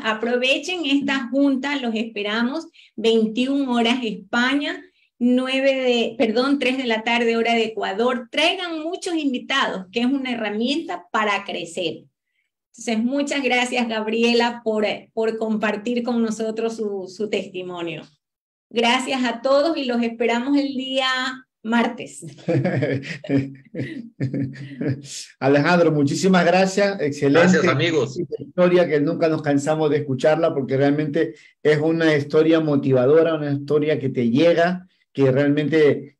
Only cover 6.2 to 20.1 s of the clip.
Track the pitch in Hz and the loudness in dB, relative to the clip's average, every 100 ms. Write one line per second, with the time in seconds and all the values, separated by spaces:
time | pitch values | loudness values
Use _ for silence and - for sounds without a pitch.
6.2 | 233 220 277 285 254 262 247 220 226 240 | 0 2 2 2 0 -2 -2 -2 0 0
7.2 | 233 226 226 233 220 202 196 190 240 247 | 2 0 2 0 0 -4 -6 -2 -2 -2
8.2 | 233 294 330 370 349 320 311 359 381 330 | -6 -2 0 -2 -6 -8 -8 -8 -4 -2
9.2 | 285 247 - 269 233 190 185 233 247 277 | -2 -4 -4 -2 -2 -4 -6 -2 0 -2
10.2 | 254 233 214 208 247 320 330 349 - 220 | -4 -4 -4 -2 -2 -2 -4 -10 -6 -2
11.2 | 208 202 196 175 170 - 165 156 - _ | 0 -2 -4 -10 -8 -6 -6 -8 -16 _
12.2 | _ _ _ _ _ - 233 220 240 285 | _ _ _ _ _ -12 -4 -2 -2 -2
13.2 | 285 285 247 247 247 247 226 220 214 226 | -2 -2 0 0 0 -2 -2 -4 -4 0
14.2 | 233 233 240 233 220 214 208 - - 226 | 2 2 0 -2 -4 -2 -2 -4 -10 -4
15.2 | 220 220 220 214 214 208 240 240 240 233 | -4 -4 -4 -2 -2 -2 -4 -4 -2 -2
16.2 | 226 214 220 220 226 226 208 196 180 - | -2 -2 -6 -4 -4 -4 -6 -6 -10 -8
17.2 | 208 202 190 180 180 175 170 151 - _ | -4 -4 -6 -10 -10 -8 -8 -10 -14 _
18.2 | _ _ _ _ _ 220 233 254 254 262 | _ _ _ _ _ 0 2 0 -2 -2
19.2 | 247 233 269 277 330 302 254 240 233 | -2 -2 2 2 2 0 -2 -2 -2